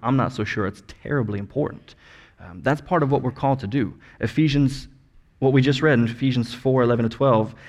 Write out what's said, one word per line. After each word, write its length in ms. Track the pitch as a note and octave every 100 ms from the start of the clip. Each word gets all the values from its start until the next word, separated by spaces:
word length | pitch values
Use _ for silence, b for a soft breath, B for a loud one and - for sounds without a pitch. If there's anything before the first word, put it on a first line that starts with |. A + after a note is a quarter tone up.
I'm 140 | A#2 C3
not 160 | G#2+
so 120 | C3
sure 220 | G#2 - F#2+
it's 180 | G2+ - -
terribly 380 | - D3 G#2+ G2+
important. 560 | G2+ C#3 D3 - - - b b b b
Um, 240 | F2 F2
that's 180 | - D3
part 220 | - F3
of 80 | C#3
what 120 | C#3+
we're 100 | B2+
called 260 | A#2+ C#3 C#3
to 60 | G2+
do. 320 | C3+ G#2 - B B
Ephesians, 640 | A2+ - D#3 C#3 C3+ - - - _ - _ _
what 120 | C3
we 100 | C3+
just 200 | C3 C3+
read 160 | D#3 B2
in 80 | A#2
Ephesians 480 | A#2 C3+ B2 A2+
four 280 | - C3+ C3
eleven 260 | A#2+ A#2 A#2
to 0 |
twelve, 460 | - C3+ A2+ A2 -